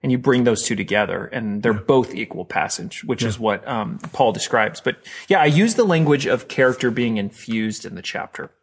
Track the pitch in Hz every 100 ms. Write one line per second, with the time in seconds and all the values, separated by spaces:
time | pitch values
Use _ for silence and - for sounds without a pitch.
0 | 135 127 127 123 120 107 - 104 95 104
1 | 101 90 - 127 110 104 117 104 - 135
2 | 117 - 113 - 90 92 82 - 85 -
3 | 117 117 117 98 110 101 - 120 104 -
4 | - - 123 92 - 120 107 - - -
5 | - - - 185 151 147 226 226 220 165
6 | 151 143 139 120 - - 127 127 127 113
7 | 120 110 101 - - 113 110 104 - 90
8 | - - - - 135 _